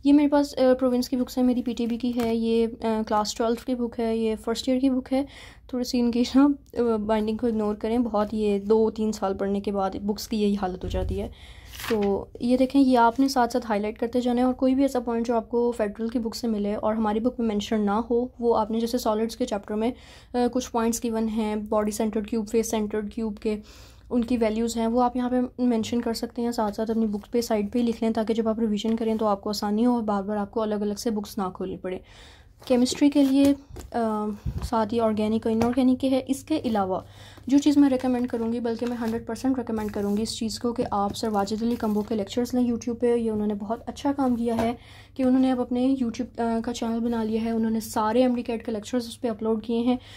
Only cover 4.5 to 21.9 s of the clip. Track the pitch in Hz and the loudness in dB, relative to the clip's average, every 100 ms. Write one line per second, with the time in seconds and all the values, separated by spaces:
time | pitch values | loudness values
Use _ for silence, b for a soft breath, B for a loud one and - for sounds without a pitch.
4.5 | 226 - 254 269 254 254 262 277 B B | -4 0 2 2 0 -2 -2 -2 B B
5.5 | B - 247 247 247 240 233 240 262 285 | B -8 -6 -2 0 2 2 2 6 6
6.5 | 285 - - 240 220 208 220 214 220 240 | 4 -4 -2 0 0 0 0 0 -2 0
7.5 | 220 208 208 220 240 233 208 208 214 208 | 0 0 -2 0 0 0 0 0 0 0
8.5 | 202 202 220 220 220 214 208 196 196 196 | 0 4 4 4 2 -2 0 -2 -2 0
9.5 | 202 202 202 190 196 202 208 - 220 208 | 0 -2 -2 -2 -2 -4 -4 -4 0 2
10.5 | 202 185 180 - 185 185 190 226 B B | 2 -2 -4 -4 -4 -2 -4 -6 B B
11.5 | B B B - 220 202 196 - - 240 | B B B -2 0 2 0 -4 -6 2
12.5 | 247 262 277 262 247 233 233 269 269 233 | 4 4 6 6 6 6 4 2 2 2
13.5 | 247 233 202 208 220 233 247 247 240 254 | 0 -2 -2 -2 -4 -2 0 0 2 2
14.5 | 254 262 262 277 254 240 233 233 233 220 | 2 2 4 2 0 -2 -2 0 0 0
15.5 | 240 240 233 208 208 226 240 226 214 233 | 0 0 0 -4 -2 -4 -2 -4 -4 -4
16.5 | 214 202 214 214 220 220 214 240 247 226 | -2 -2 -2 -2 0 0 0 0 0 -2
17.5 | 208 208 220 202 208 240 233 254 - 233 | -2 0 0 2 0 0 -2 -2 -2 2
18.5 | 220 214 226 226 247 247 214 226 - 247 | 2 0 -2 0 0 0 0 -2 -4 -4
19.5 | 208 - 214 226 247 B B B 247 247 | -4 -4 -2 -2 -4 B B B 0 0
20.5 | 240 - 233 226 226 240 226 226 214 214 | 0 -2 -2 0 0 -2 -2 -2 -2 -2
21.5 | 214 208 214 214 | -4 0 0 0